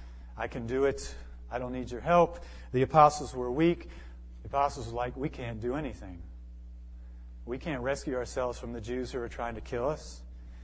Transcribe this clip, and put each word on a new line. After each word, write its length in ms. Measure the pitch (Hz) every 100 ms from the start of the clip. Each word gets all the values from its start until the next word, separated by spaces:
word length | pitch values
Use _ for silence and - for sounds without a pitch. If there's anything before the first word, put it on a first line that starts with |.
| - - - -
I 120 | 113
can 180 | 131 113
do 180 | 131 139
it. 280 | 135 - - - - -
I 80 | 120
don't 140 | 127
need 180 | 127 117
your 100 | 120
help. 420 | 139 175 165 - - - -
The 80 | 127
apostles 540 | 131 156 147 - 123
were 180 | 127 123
weak. 380 | 131 170 175 - - - - - -
The 140 | - 139
apostles 320 | 143 139 113
were 60 |
like, 220 | 117 123 123
"We 120 | 139
can't 320 | - 120 110
do 140 | 120
anything. 480 | 143 143 101 98 87 - - - - - - - - - - - -
We 140 | 117 135
can't 240 | 175 131
rescue 340 | 123 139 151 127
ourselves 420 | 117 135 123 120
from 140 | 117
the 80 | 117
Jews 320 | 107 127 123
who 80 | 131
are 80 | 117
trying 260 | - 117 110
to 40 |
kill 260 | - 120 131
us. 340 | 151 - - - - - -